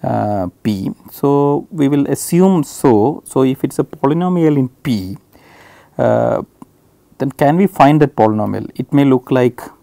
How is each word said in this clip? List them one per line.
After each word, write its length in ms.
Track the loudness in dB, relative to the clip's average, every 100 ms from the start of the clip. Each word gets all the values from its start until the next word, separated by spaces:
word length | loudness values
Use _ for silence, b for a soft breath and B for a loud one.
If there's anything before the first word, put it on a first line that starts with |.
uh, 440 | -4 -4 -4 -4 -6 _
P. 280 | -6 -4 -6 -10 -18
So, 560 | -6 -2 0 0 -2 -6
we 160 | -4 -2
will 200 | 0 -2
assume 560 | -4 -2 2 2 2
so. 580 | -2 -2 2 4 2 -2 -6
So, 180 | -2
if 200 | 0 -2
it's 160 | -6 -4
a 40 |
polynomial 720 | -6 -4 -2 -2 -2 0 2 2
in 120 | -2
P, 480 | _ -4 -4 -4 -12 _ b b b b b b -2
uh, 460 | 0 2 0 -4 -8 _ -20 _ _ _ _ _
then 140 | -6
can 260 | 0 2 2
we 100 | 0
find 340 | 4 4 6
that 140 | 2 2
polynomial? 540 | 2 2 -4 -6 -10 -10
It 180 | -2
may 100 | 0
look 260 | 2 2 0
like 320 | 0 0 -2 -20 -20